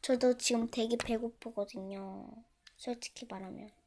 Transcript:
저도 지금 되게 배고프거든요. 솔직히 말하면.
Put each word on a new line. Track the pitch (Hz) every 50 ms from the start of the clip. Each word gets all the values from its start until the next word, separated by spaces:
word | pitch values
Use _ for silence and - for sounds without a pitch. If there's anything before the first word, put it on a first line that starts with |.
저도 | - - 262 247 254 247 247
지금 | 240 - - 240 233 226 226
되게 | - 247 226 226 233
배고프거든요. | 240 - - 233 220 240 233 233 _ - 233 233 214 202 202 - 220 190 190 196 196 196 196 190 196 - - 220 226 233 _ _ _ _ - _
솔직히 | _ - 247 240 233 - - - - 247 226
말하면. | 190 190 190 185 - - 202 214 - _ _